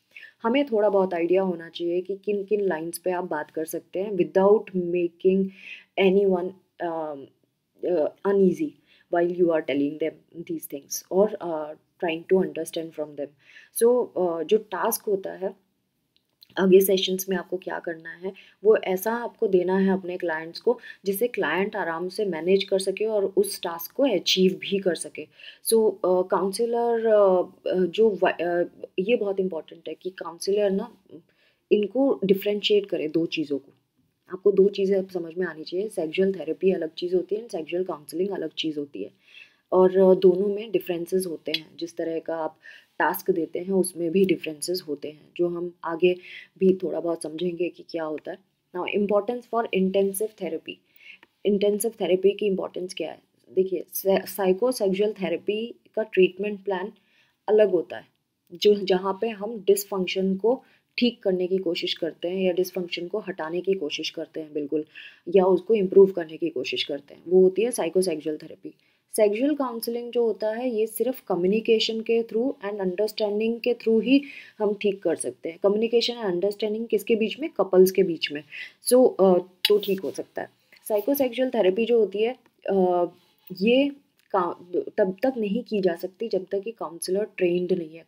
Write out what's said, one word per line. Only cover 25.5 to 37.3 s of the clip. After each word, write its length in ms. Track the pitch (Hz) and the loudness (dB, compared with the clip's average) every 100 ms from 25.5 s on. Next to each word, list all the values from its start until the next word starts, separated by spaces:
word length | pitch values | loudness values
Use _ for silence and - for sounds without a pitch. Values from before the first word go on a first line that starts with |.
| - - | -12 0
So, 280 | 226 220 | 2 2
अ, 280 | - 180 185 | 0 0 2
counselor, 840 | 185 190 196 196 233 233 233 233 226 | 2 0 0 -2 -2 0 0 0 2
uh, 360 | 208 202 180 175 - - | 4 6 4 0 -6 -4
अ, 60 | 185 | 0
जो 340 | 175 170 226 | 0 4 2
व-, 180 | 185 180 | 4 0
अ, 360 | - 170 175 175 - - - | 0 -2 0 -2 -6 -10 -4
ये 160 | 190 240 | 0 0
बहुत 240 | 202 190 | 0 -2
इंपॉर्टेंट 480 | 185 160 - 165 - | -2 -4 -12 -16 -14
है 80 | 160 | -10
कि 80 | 185 | -12
काउंसलर 600 | 185 170 170 - 202 202 | -10 -12 -8 -2 0 0
ना 260 | 190 196 - _ 156 _ _ _ _ _ | 0 -4 -14 _ -20 _ _ _ _ _
इनको 480 | 208 202 254 277 - 190 | 2 2 2 2 2 2
differentiate 600 | 190 208 208 - 208 196 | 2 2 -2 2 2 2
करे 220 | 170 147 | -4 -2
दो 180 | 160 165 | 0 -2
चीज़ों 320 | 160 143 139 | -4 -4 -6
को। 160 | - _ _ _ _ _ _ | -8 _ _ _ _ _ _
आपको 220 | 180 208 | 0 2
दो 180 | 190 196 | 4 4
चीज़ें 280 | 196 190 196 | 4 0 0
अब 120 | 190 | -2
समझ 240 | 180 165 165 | -8 -8 -6
में 100 | 180 | -6
आनी 160 | 156 | -6
चाहिए, 260 | 151 175 214 | -8 -6 -6
sexual 440 | 208 160 160 190 | -4 -6 0 0
therapy 380 | 190 151 156 190 | 0 -6 0 0
अलग 180 | 170 160 | 0 -4
चीज़ 260 | - 175 180 | -6 -2 -2
होती 200 | 175 | -2